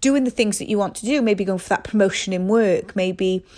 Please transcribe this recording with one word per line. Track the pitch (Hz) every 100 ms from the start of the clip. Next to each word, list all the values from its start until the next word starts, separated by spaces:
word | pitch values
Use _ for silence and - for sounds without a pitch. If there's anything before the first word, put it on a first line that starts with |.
doing | 269 277
the | 254
things | 247 214 202
that | -
you | 208
want | 190 -
to | 208
do, | 294
maybe | 226 202
going | 196 185
for | -
that | -
promotion | - 214 196 - -
in | 185 185
work, | 226 208 165 -
maybe, | - 185 185 190 185 -